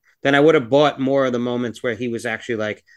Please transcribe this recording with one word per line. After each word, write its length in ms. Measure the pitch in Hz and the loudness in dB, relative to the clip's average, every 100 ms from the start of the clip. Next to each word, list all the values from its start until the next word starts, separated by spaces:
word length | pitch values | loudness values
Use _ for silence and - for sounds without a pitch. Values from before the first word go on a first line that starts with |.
| _ _ | _ _
then 140 | 139 143 | 0 4
I 60 | |
would 120 | 151 156 | 6 4
have 140 | 117 | 2
bought 300 | 139 147 139 | 2 2 0
more 260 | 131 139 131 | -2 0 0
of 60 | |
the 80 | 120 | -2
moments 420 | 123 123 120 107 | -4 -4 -6 -6
where 140 | 131 107 | -6 -6
he 140 | 123 | -6
was 160 | 117 117 | -6 -6
actually 320 | 110 - 113 | -8 -6 -6
like, 260 | 107 104 _ | -6 -8 _